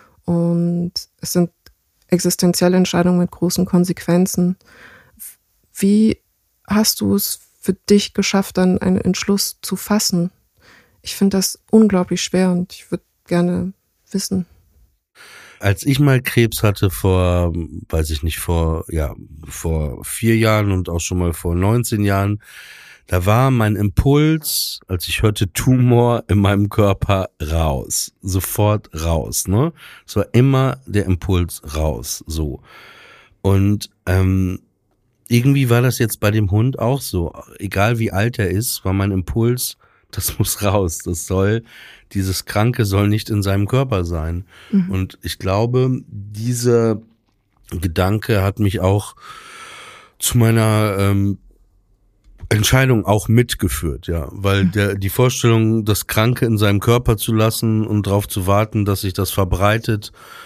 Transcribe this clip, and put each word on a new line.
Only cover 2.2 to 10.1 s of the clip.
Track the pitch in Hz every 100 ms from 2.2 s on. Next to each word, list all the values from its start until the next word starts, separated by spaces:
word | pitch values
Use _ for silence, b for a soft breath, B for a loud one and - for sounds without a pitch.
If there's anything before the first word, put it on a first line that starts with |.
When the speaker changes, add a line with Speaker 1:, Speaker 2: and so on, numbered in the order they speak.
| 180 - 180 175 180 185
Speaker 1:
Entscheidungen | 180 175 180 180
mit | 175
großen | - 175 -
Konsequenzen. | 185 180 180 175 - 170 190 - 180 185 B B B B B B - - _ _ _
Wie | - 196 208 220 - _ _ _ _ -
hast | 208 214 -
du | 208 202
es | - - _ _
für | -
dich | 190 - 202 -
geschafft, | - 202 196 190 -
dann | 185 185
einen | 190 185
Entschluss | - 180 - 196 - -
zu | -
fassen? | 190 - 208 -